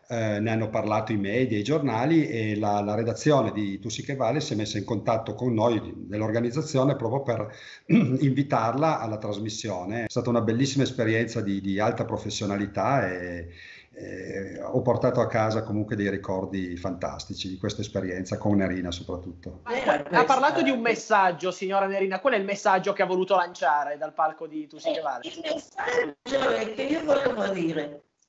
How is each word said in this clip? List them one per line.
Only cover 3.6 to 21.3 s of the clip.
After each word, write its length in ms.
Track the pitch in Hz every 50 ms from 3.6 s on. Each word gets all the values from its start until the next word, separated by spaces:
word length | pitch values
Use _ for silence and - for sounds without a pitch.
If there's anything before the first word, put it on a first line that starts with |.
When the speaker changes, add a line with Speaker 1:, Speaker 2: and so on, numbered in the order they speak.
| 104 98 98 101
Speaker 1:
Tu 100 | - 113
sì 140 | - -
che 140 | 110 - 143
vale 240 | 131 123 110 131 151
si 140 | 139 - 123
è 20 |
messa 220 | 104 107 104 - 107
in 60 | 98
contatto 500 | - 117 101 - 127 113 110 - - 104
con 200 | - 120 127 117
noi 260 | 107 110 120 117 104 87 85 - - - -
dell'organizzazione 880 | 101 107 110 110 113 117 120 120 117 156 151 - - 131 127 143 139
proprio 260 | - 117 110 123 139
per 320 | 135 - 117 107 101 - - - - - - - _
<clears throat> 0 |
invitarla 1120 | - - 233 180 123 127 135 151 135 123 131 127 - 139 117 110 113 117 131 156 160 151 -
alla 200 | 117 110 107 107
trasmissione. 880 | 110 104 101 98 110 113 110 - - 110 92 90 87 95 107 120 113
È 60 | 107
stata 180 | - 127 - 123
una 120 | 117 117
bellissima 420 | 107 110 110 120 139 135 - 135
esperienza 580 | 127 - - - 113 110 110 110 123 - - 117
di, 200 | 101 101 98 98
di 180 | 95 98 98 98
alta 260 | 107 120 - - 120
professionalità 1040 | - 110 101 - 107 - - 107 101 101 101 101 98 - 98 95 120 139 135 104 92
e, 360 | 92 90 90 87 87 87 85 85 - - - - - - - _
e 680 | - - 98 92 95 92 95 98 95 98 98 98 - -
ho 220 | - - - 127
portato 380 | 104 123 117 113 - 123 - 127
a 80 | 113 -
casa 340 | - 113 107 110 110 113
comunque 320 | 110 - 104 107 104 107 123
dei 160 | 104 101 98
ricordi 680 | 98 95 95 - 95 95 95 90 98 95 92 90 87
fantastici 720 | 87 95 95 90 87 90 82 - - - - 98 - - 95
di 100 | 92 90
questa 220 | - 101 - -
esperienza 560 | 98 - - 98 92 92 90 92 90 - 107 101
con 180 | - 104 104
Nerina 340 | 98 95 90 90 92 90 87
soprattutto. 680 | 80 - - - 87 85 - 92 82 - - - - - -
Speaker 2:
Ma 120 | - 233
Speaker 3:
Era 260 | 269 262 - - - - -
Speaker 2:
ha 120 | 185 240 247
parlato 360 | - 262 262 269 302 - 339
Speaker 3:
questa 20 |
Speaker 2:
di 80 | 285 277
un 100 | 262 233
messaggio, 720 | 226 240 214 220 - - 214 202 190 185